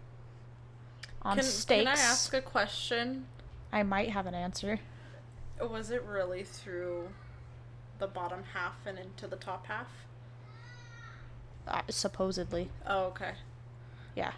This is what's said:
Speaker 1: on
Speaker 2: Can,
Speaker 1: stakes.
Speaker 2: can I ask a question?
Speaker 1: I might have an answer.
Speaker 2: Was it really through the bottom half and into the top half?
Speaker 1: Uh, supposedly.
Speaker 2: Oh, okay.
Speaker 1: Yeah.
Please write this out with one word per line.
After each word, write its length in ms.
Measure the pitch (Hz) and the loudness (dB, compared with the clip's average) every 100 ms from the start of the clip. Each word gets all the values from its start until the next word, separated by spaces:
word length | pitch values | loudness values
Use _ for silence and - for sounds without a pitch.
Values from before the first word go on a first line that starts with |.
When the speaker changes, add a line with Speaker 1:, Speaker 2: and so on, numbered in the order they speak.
| - - - - - - - - - - - - | -12 -14 -14 -14 -14 -14 -14 -14 -14 -14 -10 -4
Speaker 1:
on 140 | 202 202 | 2 4
Speaker 2:
Can, 80 | |
Speaker 1:
stakes. 440 | 262 208 - 220 247 | 6 6 8 10 10
Speaker 2:
can 100 | 294 | 10
I 20 | |
ask 320 | 247 247 - | 10 8 6
a 60 | 262 | 2
question? 840 | 262 240 208 - - 233 240 262 262 - - - - | 4 4 4 2 2 2 2 -2 -6 -10 -12 -12 0
Speaker 1:
I 100 | 214 | 4
might 260 | 202 196 226 | 6 6 4
have 160 | 202 185 | 2 0
an 80 | |
answer. 460 | 175 180 190 196 214 - - - - - - - - | 0 -2 0 0 0 -2 -12 -14 -14 -14 -10 -8 -2
Speaker 2:
Was 300 | 233 220 214 | -2 -2 -2
it 140 | 240 | -2
really 400 | 214 202 180 185 | 0 0 2 0
through 640 | 196 - 202 175 180 175 175 196 - - - - - - - - | -4 -8 -6 -2 -2 -2 -4 -8 -12 -12 -12 -14 -14 -14 -12 -4
the 80 | 196 | -2
bottom 380 | 185 180 185 190 | 0 -2 -2 -4
half 220 | 190 180 - 208 | -2 -2 -2 -6
and 100 | 190 | -6
into 300 | 185 196 196 | -8 -8 -6
the 80 | |
top 320 | 185 - 185 - | -6 -4 -4 -4
half? 220 | 220 254 - - - - - - - - - - - - - - - - - - | -4 -4 -10 -14 -14 -14 -14 -14 -14 -14 -14 -14 -14 -14 -12 -12 -12 -14 -10 -2
Speaker 1:
Uh, 160 | 175 - | 0 0
supposedly. 800 | - 202 - 190 190 170 175 185 - - | 0 0 2 2 2 0 -2 -2 -4 0
Speaker 2:
Oh, 200 | 196 185 | 2 2
okay. 260 | - 180 - - - - - - - - | 0 -6 -6 -10 -14 -14 -14 -14 -14 -6
Speaker 1:
Yeah. 180 | - - | -2 0